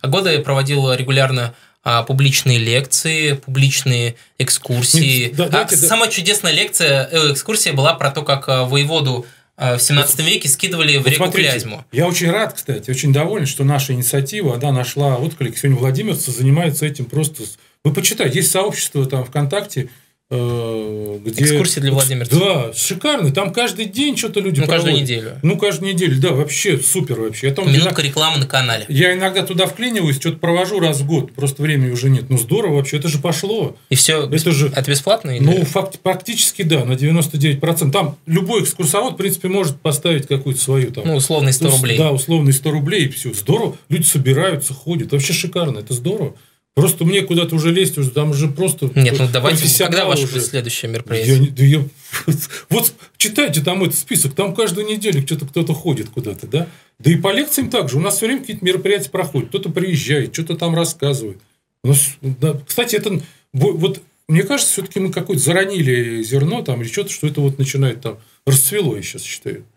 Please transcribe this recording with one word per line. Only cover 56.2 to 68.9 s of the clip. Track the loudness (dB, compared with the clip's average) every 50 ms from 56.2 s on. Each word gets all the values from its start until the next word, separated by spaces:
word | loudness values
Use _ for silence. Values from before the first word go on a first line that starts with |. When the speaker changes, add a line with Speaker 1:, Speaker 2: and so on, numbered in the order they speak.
| -8 -8 -8 -10 -10
Speaker 2:
да? | -4 -2 -2 -2 -4 -10 -20 _ _ _ _
Да | 4 4
и | 4
по | 4 2 0 0
лекциям | 0 -2 -2 -2 -2 -2 -2
также. | -2 -2 -2 0 -2 -2
У |
нас | 0 0 -2 0
все | 0 -2
время | -2 -2
какие-то | -4 -8 -10 -4 -2
мероприятия | 0 0 0 0 0 0 0 -2 -4
проходят, | -4 -4 -4 -2 -2 -4 -4 -2
кто-то | -6 -6 -6 -4
приезжает, | -2 -2 -2 0 0 -2 0 0 0 0 0 -2 -4
что-то | -8 -6 -6 -4
там | -4 -2 0 0
рассказывает. | 0 0 -2 -2 -2 -2 -2 -2 -2 -6 -10 -12 -14 _ _ _ _ _ _ _ _ 0
У | 2
нас, | 4 4 2 0 -4 -6
да, | -6 -6 -4 -2 -2 -2 -2 -2 -8 -6
кстати, | -2 -2 -2 0 0
это, | -2 -2 -2 -4 -4 -6 -8 -20 _ _ _ 0
во-, | 2 2 2 2
вот, | 2 0 -2 -2 -4 -12 _ _ _ _ 2
мне | 2 2 4
кажется, | 2 0 0 0 0 -2
все-таки | -2 -4 -6 -4 -4
мы | -4 -2
какое-то | -2 -4 -4 -2 -2 0 2
заронили | 2 2 2 2 0 0 0 0 2 2 0 0 -2 -4 -6
зерно | -4 -2 0 0 2 2 0 -2
там | -2 -4 -4 -4 -4
или | -6
что-то, | -4 -6 -6 -6
что | -6 -4 -4
это | -4 -2 0
вот | 0 0 0 0
начинает | -2 -2 0 0 0 0 -2 -4
там | -8 -10 -10 -10 -18 _ _ _ _
расцвело, | 2 2 4 2 2 0 0 -2 -2